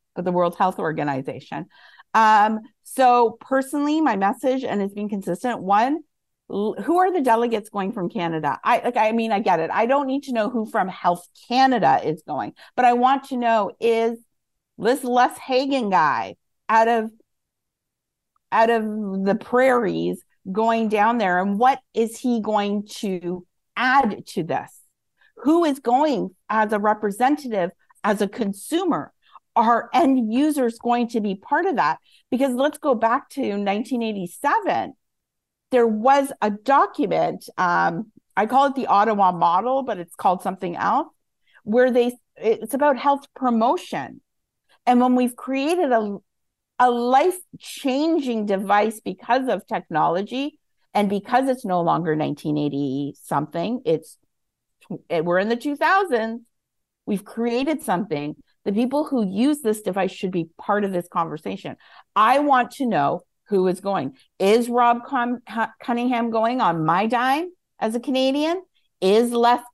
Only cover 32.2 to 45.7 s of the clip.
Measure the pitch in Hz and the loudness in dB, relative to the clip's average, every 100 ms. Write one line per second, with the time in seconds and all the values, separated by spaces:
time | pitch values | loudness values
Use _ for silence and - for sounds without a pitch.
32.2 | - 240 277 247 294 - 302 233 226 262 | -6 -2 0 0 -2 -2 -2 0 0 0
33.2 | - 277 220 202 202 202 262 240 226 202 | -4 -6 -4 -4 -2 -4 -4 -4 -4 -6
34.2 | 175 - - 392 359 131 92 - _ _ | -8 -4 -2 0 0 -2 -4 -10 _ _
35.2 | _ _ _ _ - 247 233 214 254 277 | _ _ _ _ -2 2 2 2 2 2
36.2 | 277 - 214 208 - 277 392 - 202 160 | 2 -2 -4 -2 2 2 2 -2 -2 0
37.2 | 160 185 - - 180 175 175 170 220 _ | 0 -4 -10 -2 0 2 0 -2 -10 _
38.2 | _ - 214 254 285 262 226 202 220 208 | _ -4 0 2 2 0 2 4 4 4
39.2 | 185 175 170 180 240 269 254 185 175 - | 2 4 2 2 0 -2 -2 -6 -8 -2
40.2 | 202 185 196 190 180 - 180 247 320 _ | 0 0 -2 -6 -6 -2 0 0 -2 _
41.2 | _ _ _ _ 208 233 254 240 240 240 | _ _ _ _ 0 2 4 4 0 -2
42.2 | _ - 202 - 233 262 294 254 285 277 | _ -4 -2 -2 -2 0 2 2 0 0
43.2 | - - 254 233 233 359 - 151 131 - | -4 -4 0 2 2 0 -4 -8 -8 -14
44.2 | _ _ _ _ _ _ - 247 254 247 | _ _ _ _ _ _ 2 4 4 2
45.2 | 247 - - 269 285 | 0 -4 -6 -2 0